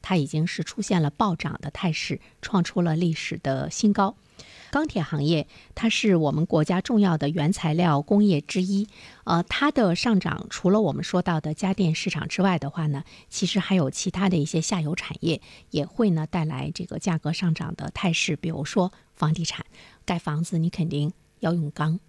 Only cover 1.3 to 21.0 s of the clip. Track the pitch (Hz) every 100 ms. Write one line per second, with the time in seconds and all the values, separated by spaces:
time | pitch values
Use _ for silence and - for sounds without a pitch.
1.3 | 165 - - - - 180 156 - 151 -
2.3 | _ - 190 170 - 175 156 175 156 -
3.3 | 165 139 135 143 - 208 202 196 - _
4.3 | - - - - 277 311 202 151 151 143
5.3 | 165 - - - - 226 - 214 175 151
6.3 | 147 175 170 151 180 - 226 202 156 143
7.3 | 165 147 196 165 156 180 143 139 202 208
8.3 | 151 - - 185 196 214 - - - -
9.3 | 170 - - 285 294 220 - 247 208 170
10.3 | - - - 180 208 196 135 - 180 185
11.3 | 160 151 151 185 196 175 156 - 151 156
12.3 | - 190 175 139 - 156 139 - - -
13.3 | - 180 202 - 190 135 - 185 180 196
14.3 | 180 147 165 160 185 151 175 - - 165
15.3 | 151 - - - - 139 - 220 160 156
16.3 | 180 156 135 143 - 180 - 190 160 147
17.3 | 170 180 160 - - - - 190 165 -
18.3 | 151 165 160 147 - 185 - _ _ 156
19.3 | 165 160 - - - - - - 175 -
20.3 | 147 170 170 165 - 165 143